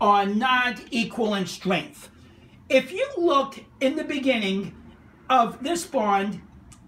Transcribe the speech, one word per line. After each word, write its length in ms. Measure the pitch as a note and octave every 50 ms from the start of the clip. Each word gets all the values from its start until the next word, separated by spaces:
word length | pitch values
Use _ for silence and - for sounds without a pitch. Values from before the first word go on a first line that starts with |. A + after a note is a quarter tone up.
are 220 | - G#3 G#3 G3+ G3+
not 560 | G3 G3+ G#3+ B3+ B3+ B3+ B3+ B3 A#3+ G#3+ - - -
equal 440 | C#4 A3+ G#3+ - - - A3 G#3 G#3
in 100 | G3 F#3
strength. 640 | F3 - - - F3+ F#3+ D#3+ - - - - - - - - - - - - - - - - - -
If 200 | - C4 C4 -
you 160 | F#4 F#4+ C5 C#5+ C#5+ F#4
look 440 | E4+ F4 C#4+ C4+ C4 - - - - - - -
in 140 | C4+ C4 D#4
the 80 | D#4 -
beginning 680 | - D4 C4+ B3 C4+ B3+ A3+ G3+ F#3+ F#3+ G3 F#3+ - - - - - - - - - - - - -
of 340 | C4 B3+ A#3 G3 - -
this 220 | B3+ D4+ F4 E4+ -
bond, 560 | - - B3+ G#3+ G#3 G3 G3 G3 G#3 F3+ - - - - - - - - - -